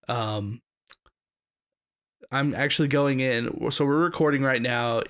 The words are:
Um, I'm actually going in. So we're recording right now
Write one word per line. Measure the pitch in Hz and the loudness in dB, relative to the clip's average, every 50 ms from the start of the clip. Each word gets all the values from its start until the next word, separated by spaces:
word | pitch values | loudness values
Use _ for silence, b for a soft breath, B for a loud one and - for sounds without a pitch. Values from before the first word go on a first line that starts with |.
| _ - | _ -6
Um, | 120 120 113 107 107 104 101 101 110 120 _ _ _ _ _ - - - _ _ _ _ _ _ _ _ _ _ _ _ _ _ _ _ _ _ _ _ _ _ _ _ - - | -4 -4 -4 -4 -4 -4 -4 -6 -8 -10 _ _ _ _ _ -20 -20 -20 _ _ _ _ _ _ _ _ _ _ _ _ _ _ _ _ _ _ _ _ _ _ _ _ -10 -4
I'm | - 135 139 147 139 | -2 0 0 0 0
actually | - 139 143 - - 151 139 | 0 0 0 2 0 0 2
going | 139 143 143 143 135 131 | 2 2 2 2 2 0
in. | 131 131 120 117 120 - - - 117 117 | 0 0 0 0 -2 -4 -4 -4 -4 -2
So | - - 143 | 0 0 0
we're | 139 143 156 170 | 2 2 2 2
recording | 175 170 - 160 151 143 139 | 2 2 0 2 2 2 2
right | 139 135 131 123 | 2 2 2 0
now | 117 123 120 120 120 117 117 117 - | 0 0 0 0 0 0 0 -2 -2